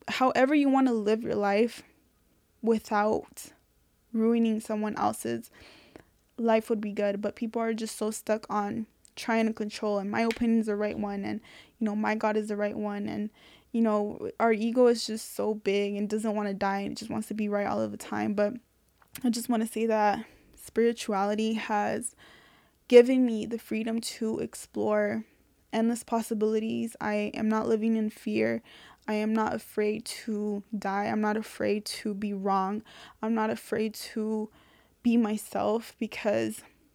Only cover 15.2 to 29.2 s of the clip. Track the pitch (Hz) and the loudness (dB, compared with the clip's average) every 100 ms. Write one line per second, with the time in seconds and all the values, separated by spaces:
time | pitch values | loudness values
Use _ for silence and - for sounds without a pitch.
15.2 | - - 208 214 202 202 202 202 202 214 | -8 -4 -4 -2 0 0 0 -2 -2 -2
16.2 | 220 208 208 196 196 196 202 - 220 226 | -2 -2 -2 -2 -2 -2 -4 -8 -6 -8
17.2 | 214 214 208 202 202 208 214 202 - 208 | -6 -4 -2 0 0 -2 -2 -6 -8 -4
18.2 | 214 208 208 240 _ _ _ _ _ - | -2 0 0 -2 _ _ _ _ _ -4
19.2 | 247 233 233 226 226 220 226 220 208 233 | -2 -2 0 0 0 -2 0 4 2 2
20.2 | - - _ - - - 233 233 - 196 | -6 -18 _ -20 -4 2 2 2 -4 -2
21.2 | 202 214 220 220 214 214 208 - 240 - | 0 0 0 -2 -2 0 0 -2 -6 -12
22.2 | - - - _ _ _ - 240 240 262 | -20 -20 -20 _ _ _ 10 10 12 6
23.2 | 247 220 214 233 - 220 226 226 - - | 4 0 -4 -6 -4 -4 -2 -4 -6 -4
24.2 | 220 220 226 - - 214 214 208 208 220 | -4 -2 -6 -10 -10 -2 0 2 0 -2
25.2 | - _ _ _ _ 220 226 233 - 226 | -8 _ _ _ _ 0 0 0 -2 -4
26.2 | 226 214 214 220 220 233 233 - 214 208 | -2 -2 0 0 -2 -4 -6 -6 -4 -2
27.2 | 208 - 214 220 233 220 226 220 214 - | -4 -2 0 0 0 0 2 0 -2 -4
28.2 | - 214 220 233 - - - - - 214 | -4 0 0 -2 -8 -20 -20 -14 -4 -2